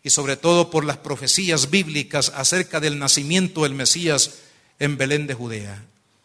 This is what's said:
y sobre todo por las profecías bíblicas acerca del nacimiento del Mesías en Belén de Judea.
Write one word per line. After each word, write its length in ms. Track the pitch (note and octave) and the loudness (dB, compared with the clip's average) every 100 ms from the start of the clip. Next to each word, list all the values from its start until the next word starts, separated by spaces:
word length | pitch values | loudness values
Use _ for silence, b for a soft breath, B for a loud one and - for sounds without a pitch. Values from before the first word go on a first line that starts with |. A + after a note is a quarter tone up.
| C#3 | 0
y 20 | |
sobre 280 | - C#3 C3+ | 0 0 0
todo 320 | E3 F3 E3+ | 4 4 4
por 160 | D#3+ D3 | 0 -2
las 100 | C#3 | -4
profecías 720 | C#3+ C3+ C3 - F#3+ D#3+ C3+ | -6 -6 0 0 2 0 2
bíblicas 640 | F#3+ D#3+ D3 C3+ D3 B2+ | 2 0 -2 -2 -2 -2
acerca 460 | C#3 C3 F3+ F3+ D#3+ | 0 0 0 0 -2
del 180 | D3+ D3 | -2 -2
nacimiento 680 | C#3 D3 C#3+ F3+ F#3 E3+ | 2 2 2 2 0 0
del 100 | D3 | -2
Mesías 640 | C#3 B2 E3+ E3+ C#3 - B B B B B | 0 0 0 2 2 0 B B B B B
en 180 | C#3+ C#3 | -2 0
Belén 300 | C3+ D3 D3 | 0 0 -2
de 80 | |
Judea. 500 | B2+ A#2+ A2 G#2 G2+ - _ _ _ | -6 -8 -10 -10 -14 -18 _ _ _